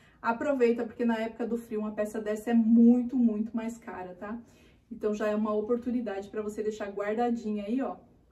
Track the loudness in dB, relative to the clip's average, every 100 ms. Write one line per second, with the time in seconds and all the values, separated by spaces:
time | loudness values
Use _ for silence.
0 | _ _ -4 -2 0 4 4 2 -2 -2
1 | 0 0 -2 -4 -4 -4 -4 -4 -4 -4
2 | -4 -4 -4 -4 2 4 6 8 8 8
3 | 4 2 2 2 -4 -6 -6 -10 -12 -12
4 | -12 -12 -10 -12 -14 -20 -20 _ -18 -4
5 | -2 0 0 0 0 0 0 -2 -2 -4
6 | -4 -6 -8 -6 -6 -4 -4 -4 -6 -6
7 | -4 0 0 -2 -4 -6 -4 -4 -4 -8
8 | -16 _ _